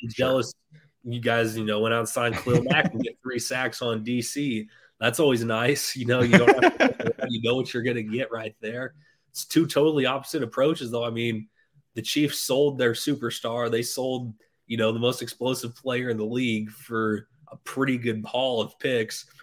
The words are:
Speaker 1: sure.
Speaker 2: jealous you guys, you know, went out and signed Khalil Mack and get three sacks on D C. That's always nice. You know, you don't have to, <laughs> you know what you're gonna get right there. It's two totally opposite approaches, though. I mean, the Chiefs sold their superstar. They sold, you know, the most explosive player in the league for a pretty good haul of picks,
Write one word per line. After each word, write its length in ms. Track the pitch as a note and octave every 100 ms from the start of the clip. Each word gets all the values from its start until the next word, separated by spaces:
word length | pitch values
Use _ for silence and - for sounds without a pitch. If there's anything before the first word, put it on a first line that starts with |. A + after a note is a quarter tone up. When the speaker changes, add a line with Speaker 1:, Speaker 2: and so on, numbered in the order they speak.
| A#2
Speaker 1:
sure. 180 | A2+ B2+
Speaker 2:
jealous 260 | C3 A#2+ - _ - _ _ A#2+
you 140 | A#2+
guys, 360 | A#2 A#2 A2+ A2
you 80 |
know, 160 | G#2+ G#2
went 140 | A2
out 60 | A#2
and 80 | A2+
signed 300 | - A#2+ A2
Khalil 240 | - B2
Mack 240 | B2+ D3 D#3+
and 100 | A2+
get 160 | A#2+ -
three 160 | B2+ B2
sacks 440 | - B2+ B2+ -
on 200 | A#2+ A2+
D 200 | A2 B2
C. 460 | A#2 C#3+ C#3+ A2 G#2+ _ _ _
That's 220 | A#2 A#2+
always 240 | D3+ B2
nice. 500 | A#2 A2+ B2 C#3+ -
You 120 | C3 A#2+
know, 160 | B2+
you 140 | A#2+ A2+
don't 160 | A#2+
have 100 | -
to, 500 | F4+ - C4 - - -
<laughs> 100 | -
you 140 | A#2
know 140 | A#2 B2+
what 160 | B2
you're 80 | B2
gonna 200 | A#2 A#2+
get 300 | G#2+ A2+ C3
right 240 | A2+ A2 -
there. 340 | G#2+ A#2+ C3 - _ _ _
It's 140 | -
two 220 | - D#3+ D#3+
totally 400 | D3 D#3 D3+ B2+
opposite 360 | C3+ - D#3+
approaches, 480 | A#2 - C#3 E3 B2
though. 140 | A#2+
I 60 | A#2+
mean, 380 | A#2 A#2 A2 G#2+ _ _ _ _
the 80 | -
Chiefs 360 | A2 C#3+ D3 -
sold 400 | - C3 D3 C3+
their 140 | B2
superstar. 800 | A2+ - C3+ A#2 - A#2 A#2+ A#2
They 120 | A#2
sold, 500 | A#2+ - C3 B2+ A#2+ A2 _ _ _
you 100 | A2+
know, 160 | A2
the 60 | A2+
most 220 | A#2+ B2+
explosive 520 | A#2 - B2 B2 A#2+
player 340 | - C3 B2 B2+
in 80 | A2+
the 80 |
league 460 | G#2+ A#2+ B2+ A2 G#2+
for 580 | G#2+ - A2+ A2 G#2+ - _ -
a 80 | -
pretty 400 | - - C3+ B2+
good 260 | A#2+ A2
haul 360 | G#2 B2 C3 A#2
of 160 | G#2+ -
picks, 480 | C#3 B2 A2 - - _